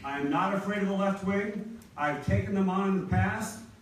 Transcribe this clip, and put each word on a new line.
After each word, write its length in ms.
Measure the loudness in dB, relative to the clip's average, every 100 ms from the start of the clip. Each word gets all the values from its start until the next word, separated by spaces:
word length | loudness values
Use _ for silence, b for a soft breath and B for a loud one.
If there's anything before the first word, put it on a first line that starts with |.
I 160 | -8 -4
am 100 | 0
not 240 | 2 2
afraid 260 | 0 -2 0
of 80 | 0
the 60 |
left 300 | 2 0 0
wing. 540 | 0 0 0 -4 -8 -12 -14 -4
I've 280 | -2 -2 2
taken 300 | 2 2 2
them 140 | 2
on 180 | 2 2
in 140 | 0
the 60 | 2
past. 520 | 2 2 0 -6 -8 -16 -20